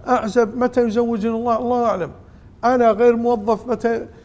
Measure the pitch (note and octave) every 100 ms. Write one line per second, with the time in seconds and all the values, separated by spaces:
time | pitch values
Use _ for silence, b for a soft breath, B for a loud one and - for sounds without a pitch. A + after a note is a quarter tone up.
0 | - B3 G#3+ A#3+ A3 B3 B3 B3 A#3 A#3+
1 | A#3+ A#3 A3+ A3+ A#3+ A3+ A#3+ B3 A#3 F#3+
2 | D3+ - - B B B A#3 B3+ A3+ G#3
3 | A#3+ A#3 A#3+ A#3+ G#3 G#3 B3 A3+ A#3 A3+
4 | A3+ B